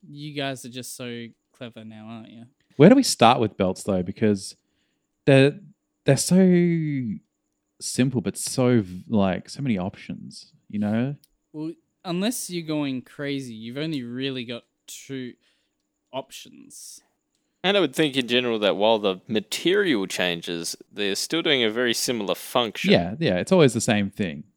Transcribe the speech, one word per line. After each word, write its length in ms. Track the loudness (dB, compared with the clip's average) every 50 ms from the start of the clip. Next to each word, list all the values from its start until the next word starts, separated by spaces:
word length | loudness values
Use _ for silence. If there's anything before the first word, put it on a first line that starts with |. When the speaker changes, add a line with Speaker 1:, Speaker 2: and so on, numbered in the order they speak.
| _
Speaker 1:
you 280 | -20 -16 -14 -14 -10 -6
guys 300 | -4 -4 -4 -4 -6 -10
are 40 | -14
just 240 | -12 -12 -12 -12 -12
so 300 | -12 -10 -10 -10 -10 -12 -14 -16 _ _ _ _
clever 320 | _ -16 -16 -16 -16 -18
now, 220 | -18 -16 -16 -16
aren't 220 | -14 -14 -14 -16 -18
you? 140 | -20 -20 -20 -20 _ _ _ _ _
Speaker 2:
Where 120 | 8 10 10
do 40 | 10
we 60 | 8 4
start 380 | 0 2 4 6 6 6 6
with 160 | 2 -2 0
belts, 260 | _ 0 0 0 -4 -4
though? 200 | -2 -2 -2 -2
Because 540 | -4 -4 0 0 0 0 0 -4 -12 -18 _ _ _ _ _ _ _ _ _ _ _ _ _ _
they're, 320 | 6 6 8 6 6 2 -2 -16 -20 -20 _ _ _ _ _ _
they're 120 | 2 2
so 280 | 4 4 4 4 6 6 6 6 6 4 2 2 0 -2 -2 -4 -4 -4 -4 -6 -8 _ _ _ _ _ _ _ _ _ _ _ _
simple, 400 | -12 -10 -2 0 0 0 0 -2
but 160 | -2 -4 -6
so 440 | -6 -8 -6 -2 0 2 4 4 4 2
v-, 220 | 0 -6 -14 -10 -2
like, 400 | 0 2 2 2 0 -2 -6 -12
so 140 | -12 -8 -4
many 160 | -2 -2 -2
options, 760 | -2 -6 -8 -10 -14 -14 -14 -14 -12 -18 -20 -20 -20 _ _ _ _ _
you 100 | -8 -4
know? 380 | -4 -2 -2 -2 -2 -4 -6 -10 _ _ _ _ _ _ _
Speaker 1:
Well, 200 | -12 -10 -10 -12 _ _ _ _ _ _
unless 440 | -8 -6 -4 -2 -4 -4 -6 -8 -8
you're 160 | -8 -10 -6
going 360 | -4 -4 -4 -2 -4 -6 -8 -10
crazy, 500 | -12 -14 -10 -8 -6 -6 -6 -8 -10 -14
you've 220 | -14 -14 -12 -10
only 260 | -8 -6 -6 -6 -6 -8
really 420 | -8 -8 -6 -6 -6 -6 -6 -8
got 180 | -10 -10 -12 _ _ _ _ _
two 480 | -20 -20 -18 -14 -12 -12 -10 -10 -12 -14 _ _ _ _ _ _ _ _ _ _ _ _ _ _ _ -12
options. 880 | -12 -12 _ -16 -20 -18 -20 -20 -20 -20 -20 -20 -20 -20 -20 -20 -20 _ _ _ _ _ _ _ _ _ _ _ _ -2
Speaker 3:
And 140 | 0 2
I 40 | 2
would 140 | 2 2 2
think 220 | 0 0 0 2
in 100 | -2 -2
general 320 | 2 2 2 2 2 -2 2
that 160 | 2 2 2
while 220 | 4 4 4 4 4
the 220 | 2 0 -2 -2 _ _
material 760 | -4 -4 -2 _ -10 -4 0 0 2 2 2 2 0 0 0
changes, 680 | -4 -4 -2 -2 -2 -2 -4 -6 -8 -8 -6 -6 -8 -10 -12 -14 _
they're 240 | _ -6 -4 -4 -2
still 280 | -4 -4 -4 -4 -2 0
doing 200 | 0 2 2 2
a 80 | 0
very 240 | 0 0 0 0 0
similar 400 | 0 -2 -4 -4 -4 -2 -2 -4
function. 560 | -4 -4 -2 0 0 0 0 -4 -4 2 2
Speaker 2:
Yeah, 240 | 4 4 2 0 -6 -4
yeah, 180 | -2 0 0
it's 160 | 0 0 2 4
always 220 | 6 6 6 4
the 60 | 2 0
same 280 | 0 0 0 0 -2
thing. 340 | -4 -6 -8 -6 -6 -10 -14 _ _